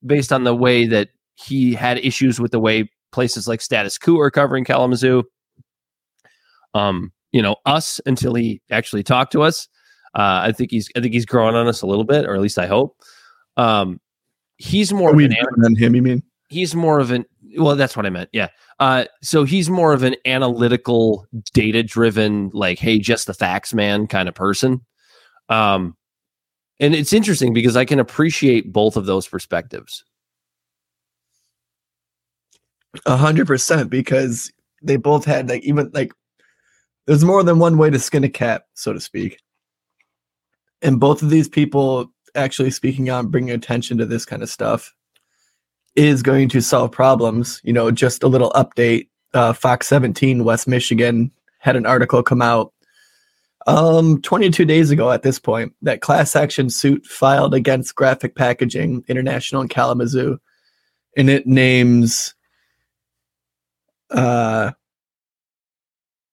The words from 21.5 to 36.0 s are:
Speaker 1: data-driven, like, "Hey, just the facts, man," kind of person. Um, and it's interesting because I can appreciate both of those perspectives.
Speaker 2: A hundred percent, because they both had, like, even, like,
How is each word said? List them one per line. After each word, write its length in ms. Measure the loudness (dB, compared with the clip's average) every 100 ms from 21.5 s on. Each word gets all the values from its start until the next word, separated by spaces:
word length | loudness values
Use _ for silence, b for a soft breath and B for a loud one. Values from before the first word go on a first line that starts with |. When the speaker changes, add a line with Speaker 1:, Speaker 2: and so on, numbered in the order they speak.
Speaker 1:
data-driven, 960 | -2 0 -2 -2 0 0 2 0 -2 -4
like, 260 | -4 -4 -2
"Hey, 180 | 0 0
just 280 | 0 -2 -4
the 60 |
facts, 400 | -6 -4 -4 -6
man," 340 | -2 -2 -2 -2
kind 200 | -4 -4
of 60 | -4
person. 460 | -4 -2 -2 -2 -6 b b b b b _
Um, 460 | 0 0 0 -4 -12 _ _ _ _ _ _ _ _
and 160 | 0 0
it's 180 | 0
interesting 400 | 0 0 0 0
because 220 | 0 2 0
I 80 | 0
can 140 | 0
appreciate 720 | -2 0 -2 0 2 2 0
both 240 | 0 0 0
of 80 | -2
those 220 | -4 -4
perspectives. 760 | -12 -8 -8 -8 -16 -18 -20 -20 _ _ _ _ _ _ _ _ _ _ _ _ _ _ _ _ _ _ _ _ _ _ _ _ _ _ _ _ -10 -4
Speaker 2:
A 120 | 0
hundred 300 | 2 2 0
percent, 420 | -2 0 -2 0
because 600 | -4 -2 -2 -2 -6 -10 -18 _ _
they 160 | -4 -2
both 280 | 2 0 0
had, 240 | -2 -2
like, 140 | -6
even, 260 | -2 -2 -2
like, 200 | -6